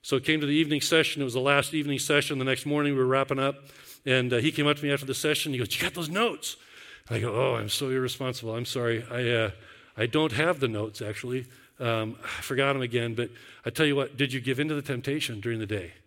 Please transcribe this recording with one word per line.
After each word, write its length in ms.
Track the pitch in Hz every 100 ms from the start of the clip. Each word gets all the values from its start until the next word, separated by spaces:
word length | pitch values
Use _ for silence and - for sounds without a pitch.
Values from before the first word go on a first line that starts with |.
So 140 | - 135
it 80 |
came 160 | 135 156
to 60 | 147
the 80 |
evening 260 | 147 156 151
session. 420 | - 160 151 151
It 40 | 135
was 80 |
the 60 | 120
last 340 | 135 143 139
evening 260 | 160 147 135
session. 380 | - 147 143 139
The 80 | 131
next 200 | 127 147
morning, 280 | 147 143
we 60 | 135
were 80 | 127
wrapping 320 | 135 135 135
up, 260 | 135 139 - - - - -
and, 260 | 131 123
uh, 60 | 123
he 140 | 143
came 160 | 151 147
up 100 | 147
to 60 |
me 80 | 143
after 140 | 143 135
the 100 | 135
session. 380 | 151 147 156
He 40 | 131
goes, 180 | 113 -
"You 60 |
got 140 | 175 175
those 120 | 156
notes?" 480 | 180 233 160 - - - - - - -
And 80 | 113
I 20 |
go, 140 | 113
"Oh, 220 | 110 131 117
I'm 120 | 107
so 220 | - 139
irresponsible. 680 | 131 127 - 131 127 113 113
I'm 100 | 120
sorry. 380 | 131 120 113 117
I, 200 | 120 120
uh, 220 | 117 110 - - - - -
I 80 | 127
don't 280 | 151 156
have 260 | 110 160 175
the 80 | 127
notes, 340 | 107 110 104
actually. 460 | 107 104 123 127 123 - - _
Um, 360 | 120 113 110 117
I 180 | - -
forgot 340 | - 131 139 139
'em 60 |
again, 320 | 127 120 117
but 160 | 113 120 - - - 117
I 40 |
tell 160 | - 156
you 100 | 143
what, 220 | 135 120
did 160 | 139
you 60 | 127
give 200 | 120 131
in 80 | 151
to 80 | 147
the 60 |
temptation 580 | 139 123 139 147 143 110
during 180 | 110 113
the 80 | 104
day? 260 | 104 87 -